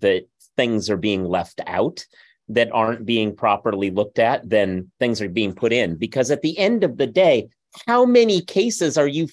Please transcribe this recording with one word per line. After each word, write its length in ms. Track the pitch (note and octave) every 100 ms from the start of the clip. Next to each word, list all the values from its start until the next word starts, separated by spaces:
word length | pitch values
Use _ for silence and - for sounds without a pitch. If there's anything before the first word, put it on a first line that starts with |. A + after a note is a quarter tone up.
that 260 | G2+ F#2 - _ _ -
things 340 | B2 A2 G#2
are 80 | G2
being 260 | G#2 G2
left 360 | F2+ F2+ E2+ - -
out 380 | F2+ C3 - - _ _ _ _
that 200 | A2+ A#2
aren't 340 | A2+ A2 A#2 A2
being 280 | A#2 G#2+
properly 560 | G2+ A2 G2+ A#2 G2+ G2
looked 280 | F#2+ G#2 -
at 280 | A#2 - G2+
than 420 | A2 G2 F#2 F#2 _
things 240 | A#2+ A2
are 60 | G2+
being 260 | F2+ G#2
put 180 | F2+ A#2
in. 240 | A#2 G2+ E2
Because 340 | A2 C3+ B2
at 120 | C#3+
the 160 | D#3 D#3+
end 260 | G3 A#3
of 140 | F3+ A#2+
the 80 | C3
day, 420 | C#3+ F#3 B2+ A2 _ _ - -
how 180 | A#3+
many 380 | B3 A#3+ A3+ F#3+
cases 560 | E3+ G3 A3+ A3 E3 C#3+
are 100 | C#3+
you 180 | C#3+ D#3+